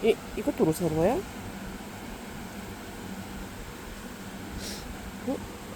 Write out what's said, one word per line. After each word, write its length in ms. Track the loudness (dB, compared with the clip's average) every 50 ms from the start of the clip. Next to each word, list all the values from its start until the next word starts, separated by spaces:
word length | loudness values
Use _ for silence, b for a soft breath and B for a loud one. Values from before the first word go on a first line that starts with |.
| 6
이, 120 | 6 6 6 4 -4 -4
이것도 280 | 2 2 2 6 6 6
로사로아야? 500 | 6 6 6 4 4 6 8 8 8 8 6 2 -2 -6 -6 -6 -6 -8 -6 -8 -6 -6 -8 -8 -8 -8 -8 -8 -8 -8 -8 -8 -8 -8 -8 -8 -8 -8 -8 -8 -8 -8 -8 -8 -10 -8 -8 -6 -6 -6 -6 -6 -6 -6 -6 -6 -6 -6 -8 -8 -8 -8 -8 -8 -8 -8 -8 -8 -8 -8 -8 -8 -8 -8 -6 -6 -6 -4 -4 -4 -4 -4 B B -6 -6 -6 -6 -8 -8 -4 0
어? 100 | 0 0 0 -2 -6 -6 -8 -8 -8 -6